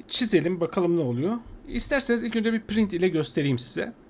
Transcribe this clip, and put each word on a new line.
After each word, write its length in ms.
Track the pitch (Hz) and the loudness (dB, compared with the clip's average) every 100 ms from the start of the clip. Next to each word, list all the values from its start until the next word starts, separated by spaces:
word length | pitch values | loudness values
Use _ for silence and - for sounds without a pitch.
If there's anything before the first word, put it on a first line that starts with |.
| - | -4
çizelim. 520 | - 233 170 165 185 | 0 4 4 2 0
Bakalım 360 | 170 196 175 170 | -2 0 2 2
ne 40 | |
oluyor. 360 | 131 120 175 233 - - - | 0 -2 -2 -4 -8 -18 -8
İsterseniz 540 | 240 - 277 247 233 | -4 0 0 2 0
ilk 140 | 233 226 | 0 -2
önce 160 | 220 | 0
bir 80 | 226 | -2
print 340 | - 214 202 | 0 0 0
ile 140 | 175 185 | 2 0
göstereyim 500 | 156 151 165 143 120 | 2 0 0 0 0
size. 340 | - - 233 - | -2 -4 -6 -10